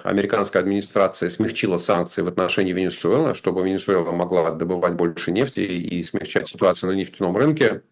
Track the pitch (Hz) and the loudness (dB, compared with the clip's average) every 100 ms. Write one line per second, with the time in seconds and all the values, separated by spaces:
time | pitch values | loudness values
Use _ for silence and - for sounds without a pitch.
0 | 95 98 101 110 101 95 92 101 101 107 | 0 0 2 0 2 0 2 0 0 2
1 | 95 - 87 - 113 - 104 87 98 90 | 2 2 -4 -2 -2 0 0 0 2 0
2 | 85 - 90 90 90 - 92 92 92 - | 0 -2 -2 0 0 2 0 0 -2 0
3 | 87 123 156 - 95 90 92 95 - 92 | 2 2 2 0 -2 0 0 0 2 0
4 | 85 85 87 90 80 78 85 92 87 87 | 2 -2 0 2 0 0 -2 0 0 0
5 | 85 82 - 92 135 - 92 90 80 87 | -2 -2 -2 0 0 -2 -4 -4 -4 -6
6 | 82 98 - 98 - - 95 87 92 95 | -4 -6 -2 -4 -4 0 2 2 -2 -2
7 | 87 - 92 98 147 151 120 98 - | -4 -4 -2 2 2 4 2 0 -6